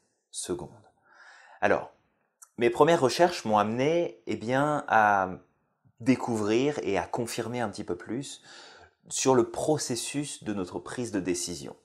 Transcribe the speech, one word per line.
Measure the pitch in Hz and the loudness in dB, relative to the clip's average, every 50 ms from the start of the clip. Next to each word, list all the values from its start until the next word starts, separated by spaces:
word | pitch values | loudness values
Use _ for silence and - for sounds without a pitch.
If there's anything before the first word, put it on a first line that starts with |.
| _ _ _ _ _ _ | _ _ _ _ _ _
secondes. | - - - - 90 85 78 - - - _ _ _ _ _ _ _ - - - - - - - - - | -14 -12 -8 -8 -8 -8 -8 -14 -18 -20 _ _ _ _ _ _ _ -20 -20 -20 -20 -20 -20 -20 -6 -2
Alors, | - 104 95 - - - - _ _ _ _ _ _ _ _ _ - _ _ | 2 2 2 2 0 -6 -14 _ _ _ _ _ _ _ _ _ -20 _ _
mes | - 117 120 | 0 2 2
premières | 117 - 147 156 170 165 | 4 6 6 6 6 6
recherches | 135 120 - - 170 180 175 - - | 4 2 4 4 2 2 2 -2 -2
m'ont | 113 107 | 2 2
amené, | 104 104 107 113 123 131 151 165 170 170 - - - _ | 2 2 2 0 0 0 2 2 0 0 -2 -6 -10 _
eh | - 107 | -8 -6
bien, | 107 101 113 127 135 143 151 151 143 - | -6 -2 0 0 2 2 2 0 -2 0
à | - 104 110 107 104 104 98 95 92 90 - - _ _ _ _ _ _ _ _ _ _ - | 2 4 6 6 6 4 4 2 0 -4 -10 -16 _ _ _ _ _ _ _ _ _ _ -2
découvrir | 117 120 123 - - - 117 107 104 101 110 120 135 151 147 - | 0 2 2 2 0 -2 -2 0 0 2 2 2 2 0 -2 -2
et | - 95 98 | -2 -2 -2
à | 90 85 | -2 -2
confirmer | - - 127 117 113 - - 110 110 120 123 | -2 -4 -4 -4 -4 -6 -6 -6 -6 -4 -4
un | 117 104 | -4 -4
petit | 98 - 98 | -6 -8 -8
peu | - 87 | -8 -8
plus | - - - 104 131 139 135 - - _ - - - - - - - - _ _ _ _ - | -8 -8 -8 -8 -8 -8 -10 -14 -18 _ -20 -20 -20 -20 -20 -20 -20 -20 _ _ _ _ -10
sur | - - - 131 131 | -6 0 4 4 6
le | 123 117 - | 6 4 2
processus | - - - - 156 139 - - 127 117 - - - 143 147 143 - - - | -2 -4 -2 0 0 0 -2 -4 -6 -6 -6 -6 -6 -6 -8 -8 -12 -10 -8
de | 110 104 | -6 -6
notre | 101 92 90 - 90 | -6 -6 -6 -8 -10
prise | - - - - 120 110 | -10 -10 -8 -8 -6 -4
de | 107 98 | -4 -2
décision. | 85 90 87 87 - 90 87 73 67 58 - - | -2 -2 -2 -2 -4 -8 -10 -10 -12 -14 -16 -18